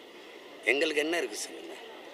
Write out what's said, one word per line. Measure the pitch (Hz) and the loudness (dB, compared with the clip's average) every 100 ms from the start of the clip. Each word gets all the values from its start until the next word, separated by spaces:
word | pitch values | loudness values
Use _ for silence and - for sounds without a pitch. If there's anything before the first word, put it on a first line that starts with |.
| - - - - - - 104 | -16 -16 -14 -14 -14 0 4
எங்களுக்கு | 135 156 147 151 | 6 6 4 4
என்ன | 170 | 2
இருக்கு | 127 - - | 0 -2 -6
சொல்லுங்க. | - - - - - - | -6 -10 -10 -12 -12 -12